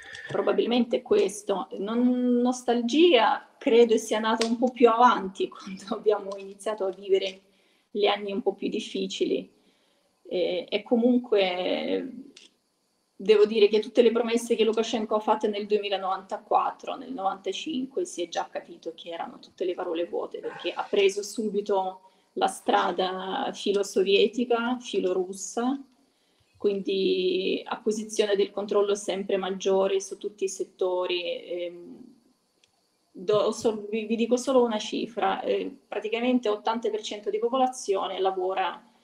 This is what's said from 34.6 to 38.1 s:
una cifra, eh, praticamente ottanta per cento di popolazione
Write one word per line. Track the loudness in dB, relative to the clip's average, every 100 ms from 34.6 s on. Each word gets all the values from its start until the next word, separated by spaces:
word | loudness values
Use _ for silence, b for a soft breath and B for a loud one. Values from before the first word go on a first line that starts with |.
una | 4 0
cifra, | -4 -6 -6 0 0 0
eh, | 0 -2 -2 -10 _
praticamente | -8 -4 -2 2 2 2
ottanta | 0 -2 -2 -2
per | -4
cento | -6 -8 -4
di | -2
popolazione | 0 2 0 0 -2 -2 -2